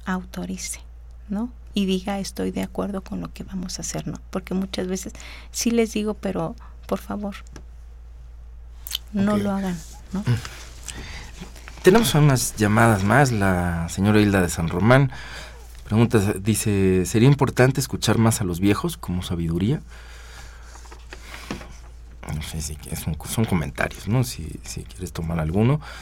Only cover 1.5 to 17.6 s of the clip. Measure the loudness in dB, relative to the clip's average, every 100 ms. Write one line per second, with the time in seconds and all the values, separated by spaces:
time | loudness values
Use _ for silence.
1.5 | -8 -4 0 2 2 0 -4 -4 -4 -4
2.5 | -2 -4 -4 -4 -4 -6 -8 -8 -10 -8
3.5 | -6 -6 -6 -6 -6 -6 -8 -8 -8 -4
4.5 | -2 -2 -4 -4 -4 -6 -12 -14 -16 -10
5.5 | -4 2 2 2 0 -2 -2 -4 -2 -4
6.5 | -6 -14 -16 -6 -6 -4 -6 -6 -8 -12
7.5 | -16 -16 -16 -18 -18 -16 -16 -16 -16 -16
8.5 | -16 -16 -16 -12 -12 -4 0 2 4 2
9.5 | 0 -2 -4 -8 -16 -8 -4 0 0 -2
10.5 | -12 -16 -14 -14 -12 -12 -12 -14 -14 -14
11.5 | -14 -16 4 6 8 6 6 6 6 2
12.5 | 2 4 6 6 6 6 6 6 4 4
13.5 | 4 2 0 -2 2 6 6 6 6 4
14.5 | 0 -2 2 6 8 6 0 -12 -14 -14
15.5 | -16 -16 -16 0 4 6 6 4 2 0
16.5 | 2 2 4 6 4 4 6 8 8 4
17.5 | 6